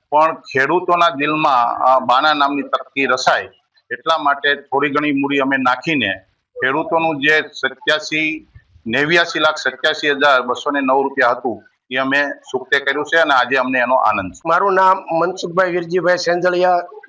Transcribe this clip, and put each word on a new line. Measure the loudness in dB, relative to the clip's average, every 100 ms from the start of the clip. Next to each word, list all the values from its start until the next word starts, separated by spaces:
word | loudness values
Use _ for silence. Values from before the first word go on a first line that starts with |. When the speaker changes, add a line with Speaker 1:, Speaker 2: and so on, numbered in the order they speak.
| -2
Speaker 1:
પણ | 0 2
ખેડૂતોના | -2 -6 -2 0 0 0 2 2
દિલમાં | 0 -2 0 2 2
આ | 2 2 2 2
બાના | 2 2 2
નામની | 2 0 -2
તકતી | -4 -6 -6 -4 -2
રસાય | 0 0 0 -4 _ _ _ -14
એટલા | -8 -4 0
માટે | 0 0 0 -2
થોડી | -2 -2 0
ઘણી | 0 0
મૂડી | -2 0 0
અમે | 0 0
નાખીને | 0 0 -2 -2 -2 -4 _
ખેડૂતોનું | _ _ -4 -2 -2 -2 -2 -2 -2
જે | 2 0
સત્યાસી, | 0 -6 -6 -4 -2 -2 -2 -4 -4 -6 -14 -20 _ _ -6
નેવ્યાસી | -2 2 2 0 0
લાખ | 0 0
સત્યાસી | -6 -2 -4 -2 -2
હજાર | 2 4 4
બસો | 2 -4 -2
ને | -2
નવ | 0 0
રૂપિયા | 0 0 0
હતું, | 0 -4 -8 _ _ -8
એ | -4
અમે | -2 0 -2 -6 -8
સુક્તે | -8 -2 -2
કર્યું | 0 -4 0
છે | 2
અને | 4
આજે | 2 2 0
અમને | 0 0
એનો | 2 2
આનંદ | 2 0 -4
છે. | -8 0
Speaker 2:
મારું | 0 2
નામ | 4 4 2 0
મનસુખભાઈ | -2 -2 -4 -4 -2 0
વીરજીભાઈ | -2 -2 0 2 0
સેંજળિયા, | 0 0 0 2 2 2 -2 -16